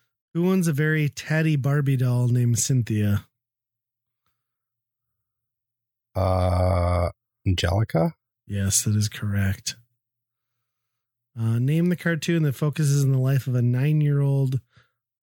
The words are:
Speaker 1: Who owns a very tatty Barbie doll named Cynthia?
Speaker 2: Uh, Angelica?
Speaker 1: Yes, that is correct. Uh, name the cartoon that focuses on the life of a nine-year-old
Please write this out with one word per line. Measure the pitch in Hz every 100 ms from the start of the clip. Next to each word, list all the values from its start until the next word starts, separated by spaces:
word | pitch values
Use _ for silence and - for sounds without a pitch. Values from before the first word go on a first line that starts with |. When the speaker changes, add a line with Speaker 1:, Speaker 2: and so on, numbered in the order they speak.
| _ _ _
Speaker 1:
Who | 170 180
owns | 190 170
a |
very | 139 156 156 147
tatty | - - 156 160 147
Barbie | 135 143 139 135
doll | 127 123 123
named | 123 120 117
Cynthia? | - 131 107 107 104 101 - _ _ _ _ _ _ _ _ _ _ _ _ _ _ _ _ _ _ _ _ _ _ _ _ _ _ _ _ 98
Speaker 2:
Uh, | 92 92 90 90 92 90 87 87 87 - _ _ 101
Angelica? | 90 90 98 110 - 165 - _ _ -
Speaker 1:
Yes, | 101 98 -
that | - 107
is | 104
correct. | - 107 101 98 98 - - _ _ _ _ _ _ _ _ _ _ _ _ _ _ _ 117
Uh, | 113 113
name | 131 160 175
the | 175
cartoon | 170 165 - 170
that | 151
focuses | 123 151 143 147 143
on | 135
the | 135
life | 131 139 131
of | 123
a |
nine-year-old | 120 123 143 151 147 143 139 139 135 131 - _ _ _ _ _